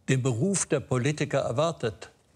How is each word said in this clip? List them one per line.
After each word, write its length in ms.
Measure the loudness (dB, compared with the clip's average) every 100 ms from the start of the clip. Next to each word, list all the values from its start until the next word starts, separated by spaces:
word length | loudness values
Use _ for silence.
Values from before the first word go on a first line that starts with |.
| 0
dem 120 | 2
Beruf 420 | 2 2 0 0 0
der 140 | -2
Politiker 600 | 0 0 0 0 -2 0
erwartet, 680 | 0 0 0 0 -4 -6 -14 _ _